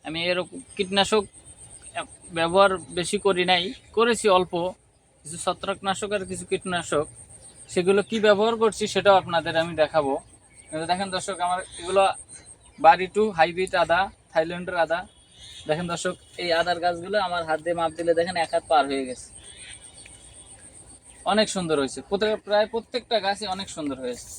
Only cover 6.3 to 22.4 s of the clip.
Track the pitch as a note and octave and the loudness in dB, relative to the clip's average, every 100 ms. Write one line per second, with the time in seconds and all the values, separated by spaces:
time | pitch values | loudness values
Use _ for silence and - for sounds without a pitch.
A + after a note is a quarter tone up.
6.3 | F#3 F3+ F#3+ F#3+ F3+ E3 D#3 D3+ - - | -10 -4 -6 -4 -6 -2 -2 -2 -10 -20
7.3 | - - - - - F3+ G3 G3 A3 G#3 | -20 -20 -20 -6 -2 2 2 2 0 4
8.3 | G3+ A3 A3+ A3 G3 G#3 G3 F#3 F#3+ E3+ | 4 4 2 0 0 -2 0 6 4 4
9.3 | E3+ D#3 D#3+ E3 D#3+ D3 D#3+ C#3 C#3+ - | -2 0 -2 -2 0 2 2 0 -2 -6
10.3 | - _ _ - D#3 E3 F3+ G3 F#3 F#3+ | -20 _ _ -12 -8 -4 -2 -2 -6 -6
11.3 | F#3 F3 F3+ F#3 - E3+ F#3+ F#3+ - - | -4 -2 -2 -6 -12 -2 2 2 0 -12
12.3 | - - - _ - D#3 F3 F#3 G3+ G#3+ | -20 -20 -20 _ 4 6 6 2 0 0
13.3 | F3 E3 E3+ F#3 F#3 E3 E3+ G3 - _ | 2 2 2 -2 0 2 2 0 -6 _
14.3 | E3 E3 F3 F3+ F3+ D#3+ E3 G3 _ _ | -2 -2 -4 -6 -2 0 0 -6 _ _
15.3 | - - - - D3+ F3 E3+ F#3 F3 - | -20 -20 -18 -4 -4 -2 -4 -4 -6 -14
16.3 | - F3 E3 E3+ E3+ F3 E3+ F3 G#3 F#3 | -10 -2 0 2 0 0 -2 -2 -2 0
17.3 | F3 D#3+ D#3+ D#3 E3+ E3 D#3 E3+ E3 F3 | -4 -2 -4 -2 -2 -2 -2 0 2 2
18.3 | F3 D#3+ E3+ - D#3 C#3 C3+ C3 B2 - | 0 -2 -2 2 2 2 -2 -6 -10 -16
19.3 | - - - - - - - - - - | -20 -20 -20 -20 -20 -20 -20 -20 -20 -20
20.3 | - - - - - - - _ - - | -20 -20 -20 -20 -20 -20 -20 _ -12 -2
21.3 | G3+ G#3+ G3 F3 D3+ C3+ C3 C3 G3 G#3+ | 0 2 -2 -2 0 0 -4 -6 -2 0
22.3 | G#3+ | -2